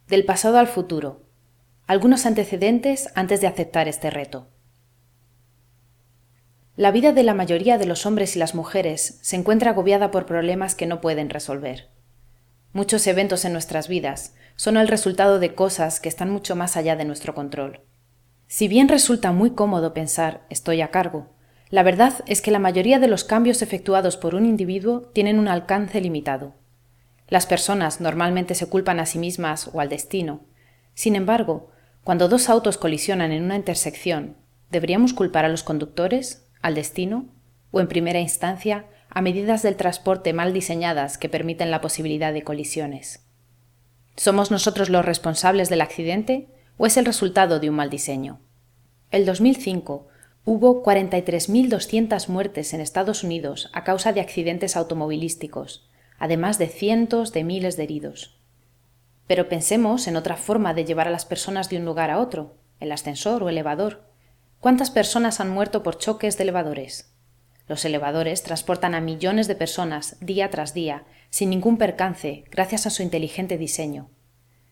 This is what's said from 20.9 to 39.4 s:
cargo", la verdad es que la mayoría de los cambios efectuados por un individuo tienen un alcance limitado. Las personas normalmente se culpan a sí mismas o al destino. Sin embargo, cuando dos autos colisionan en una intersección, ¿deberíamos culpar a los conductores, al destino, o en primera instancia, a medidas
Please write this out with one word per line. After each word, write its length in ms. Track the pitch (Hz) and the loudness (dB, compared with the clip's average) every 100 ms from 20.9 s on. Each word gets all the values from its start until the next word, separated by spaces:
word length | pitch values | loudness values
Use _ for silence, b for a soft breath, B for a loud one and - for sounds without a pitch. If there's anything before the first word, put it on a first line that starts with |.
cargo", 380 | 185 175 156 - _ b b b | 0 0 -4 -12 _ b b b
la 140 | 190 | 4
verdad 400 | 185 185 254 262 - | 6 6 4 4 -2
es 160 | 208 | -2
que 80 | 214 | 2
la 80 | 208 | 4
mayoría 400 | 185 180 214 262 | 4 4 4 6
de 80 | 254 | 6
los 160 | 190 | 2
cambios 400 | - 220 240 240 | 2 2 4 2
efectuados 540 | 214 190 196 190 180 - | -2 -4 0 2 2 0
por 180 | 165 | -2
un 100 | 180 226 | 2 2
individuo 560 | 214 180 190 214 240 240 | 2 0 -2 -2 -2 -2
tienen 260 | 208 208 214 | 0 2 4
un 80 | 208 | 2
alcance 540 | 175 - 202 196 214 | 0 0 0 0 -2
limitado. 560 | 180 156 143 135 139 - _ _ _ _ _ _ - | -2 -4 -4 -6 -8 -18 _ _ _ _ _ _ 0
Las 160 | 185 - | 0 2
personas 560 | 175 - 202 160 - | 0 2 0 0 -2
normalmente 520 | 165 165 175 180 175 | -2 0 2 0 0
se 120 | 175 175 | -4 0
culpan 340 | 190 190 170 | 0 0 0
a 60 | 160 | -2
sí 120 | 170 | -4
mismas 520 | 170 175 160 156 - | -4 -4 -4 -4 -6
o 80 | 160 | -4
al 80 | 143 | -4
destino. 540 | 147 - 190 156 151 _ b b b b | -4 -4 -4 -4 -8 _ b b b b
Sin 240 | - 226 196 | -4 0 2
embargo, 540 | 190 233 185 151 - b b b | 2 0 0 -4 -6 b b b
cuando 240 | - 170 180 | -2 2 4
dos 220 | 247 247 | 4 4
autos 260 | 226 226 190 | 4 2 -2
colisionan 560 | 165 151 - 185 160 | -2 -2 -2 -2 0
en 100 | 156 | 0
una 140 | 180 202 | -2 -2
intersección, 800 | 190 160 151 - 180 156 147 - _ _ - | -2 -4 -4 -4 -4 -4 -4 -16 _ _ -6
¿deberíamos 440 | 170 165 190 247 | -4 0 2 2
culpar 320 | 247 180 160 160 | 2 0 2 2
a 20 | |
los 140 | 160 | 0
conductores, 840 | - 151 151 - 180 254 262 - _ _ | -4 -4 -4 -2 0 0 -4 -12 _ _
al 140 | 165 | -4
destino, 500 | 151 147 - 185 233 262 _ _ _ _ | -4 -4 -4 -4 -4 -8 _ _ _ _
o 100 | 190 | -2
en 80 | 175 | 0
primera 320 | 170 170 175 | 0 0 -2
instancia, 640 | 165 - 175 185 214 208 - b b | -2 -4 -4 -4 -2 -4 -6 b b
a 140 | - | -2
medidas 400 | 185 190 | -2 0